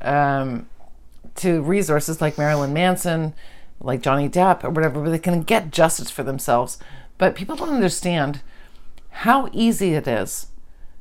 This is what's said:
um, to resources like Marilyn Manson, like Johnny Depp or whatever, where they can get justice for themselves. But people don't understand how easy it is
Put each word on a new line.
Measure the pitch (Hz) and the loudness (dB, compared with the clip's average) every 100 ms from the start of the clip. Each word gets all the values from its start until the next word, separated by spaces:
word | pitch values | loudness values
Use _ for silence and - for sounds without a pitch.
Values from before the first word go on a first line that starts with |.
um, | - 143 143 139 135 120 - - - - - - - - | 0 2 4 2 -2 -4 -8 -14 -14 -16 -16 -16 -14 -2
to | 180 165 | 2 2
resources | 147 202 170 151 147 160 | 2 2 2 0 0 -2
like | 156 147 | -2 0
Marilyn | 147 151 139 | 2 2 0
Manson, | 147 180 175 175 160 156 - - - - - | 2 2 2 0 0 -2 -4 -10 -12 -14 -8
like | - 127 | -4 -2
Johnny | 139 139 143 | 2 2 2
Depp | 170 185 180 | 4 4 4
or | - | 0
whatever, | 160 160 151 | 0 0 0
where | 151 | 0
they | 160 | 0
can | 180 175 | 2 0
get | 156 226 165 | 2 2 2
justice | 151 165 - 127 | 4 4 4 -4
for | - | -6
themselves. | 135 135 - 120 123 - - - - - | -4 -4 2 2 2 -6 -12 -14 -16 0
But | 185 - | 2 2
people | 196 302 | -6 -6
don't | 349 | -2
understand | 277 185 - 180 170 143 139 - - - - - - - | 2 2 2 0 0 0 -2 -10 -14 -18 -12 -12 -10 -12
how | - 226 254 262 | -2 4 4 2
easy | - 226 226 190 | 2 2 4 2
it | 156 - | 2 0
is | 110 95 - - - - - - - | 0 -2 -6 -8 -10 -14 -14 -12 -10